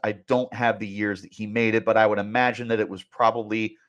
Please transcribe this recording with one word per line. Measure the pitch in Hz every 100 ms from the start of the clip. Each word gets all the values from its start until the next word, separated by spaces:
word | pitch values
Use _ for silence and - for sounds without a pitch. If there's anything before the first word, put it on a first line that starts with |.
I | 107
don't | 101 - 127 123
have | 110 117 104
the | 107
years | 101 104 92
that | 95
he | - 107
made | 113 113 110
it, | 117
but | 110
I | 110
would | 101
imagine | 104 120 127 117 120
that | 113
it | 107
was | 95
probably | - - 117 117 104 110 110 -